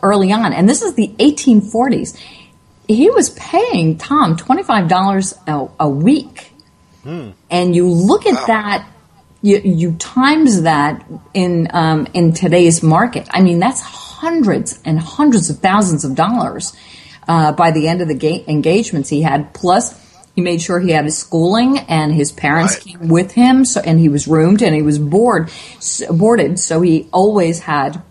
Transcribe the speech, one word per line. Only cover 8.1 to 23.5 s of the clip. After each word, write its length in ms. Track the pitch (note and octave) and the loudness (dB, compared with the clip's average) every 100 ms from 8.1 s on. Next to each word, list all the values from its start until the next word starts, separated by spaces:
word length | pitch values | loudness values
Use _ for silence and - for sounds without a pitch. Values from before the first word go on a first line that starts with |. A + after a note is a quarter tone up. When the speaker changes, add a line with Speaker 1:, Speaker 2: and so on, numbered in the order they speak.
| G4 A4 | 2 2
Speaker 1:
at 80 | C#4 | -2
Speaker 3:
Wow. 100 | - | 0
Speaker 1:
that, 400 | A3 G#3 G3+ - - _ _ _ _ | -2 -2 -6 -6 -20 _ _ _ _
you, 180 | G3+ G3+ | 2 2
you 300 | G3+ E3 F3 | 2 -2 -2
times 680 | E3 - - C4+ D#4 D4+ G3 | -4 -6 0 2 4 4 2
that 420 | E3 D#3 C#3+ - - D#3+ - | 2 0 0 -4 -12 -18 -10
in, 340 | G3 F#3 E3+ E3 | -4 -2 0 -2
um, 360 | E3+ D#3+ D#3 - | 0 0 0 -2
in 200 | - E3 | 0 0
today's 500 | E3 F3+ E3+ F3 E3 | 2 2 4 4 4
market. 440 | D#3+ D#3+ A#3+ F3 - | 2 2 0 -4 -6
I 100 | - | 2
mean, 180 | F#3 E3+ | 2 2
that's 200 | G3 C4+ | 0 -2
hundreds 960 | - - - - D#4+ E4+ A3+ - - - | -10 -18 -20 -8 -4 0 0 0 -4 -10
and 160 | - D#3+ | -4 -4
hundreds 500 | E3 - D4+ A#3 E3 | -4 0 2 2 0
of 100 | D3 | -4
thousands 440 | F#3+ G3 G3 D#3 | 0 2 2 0
of 120 | C#3 C3 | -4 -2
dollars, 580 | E3+ A#3+ D3+ F2 - - - - - - - | 0 0 -4 -8 -14 -16 -20 -20 -20 -18 -2
uh, 240 | E3 D#3 | 0 2
by 180 | C#3+ E3+ | 2 2
the 160 | D#3+ D#3 | 2 0
end 140 | F3 | -2
of 60 | E3+ | -4
the 40 | C#3 | -2
ga-, 280 | D#3 - - | -2 -4 -4
engagements 600 | D3+ C#3+ F#3 A3+ D#3+ C3+ | -2 0 0 0 -6 -4
he 120 | D3 | -2
had. 320 | D#3 C#3+ D3 | -2 -2 -6
Plus, 400 | - F3+ F#3+ A#3+ - _ _ _ - | -6 0 0 0 -12 _ _ _ -4
he 60 | |
made 200 | F3 E3+ | -2 -4
sure 180 | E3 F3 | -2 -2
he 100 | F3+ | 0
had 140 | D#3 D3+ | 0 0
his 120 | D3 | -6
schooling 640 | - E3 E3+ G#3+ B3+ C#4 | -6 -2 0 2 0 0
and 340 | C4+ D#3+ D3+ | -2 -2 0
his 180 | D#3 C#3+ | 0 -2
parents 400 | - D3 D#3 F3+ - - | -4 -2 0 0 -4 -10
Speaker 3:
Right. 120 | F3 | -10
Speaker 1:
came 80 | E3 | 0
with 240 | E3 F#3+ | 0 0
him. 320 | - B3 | 2 4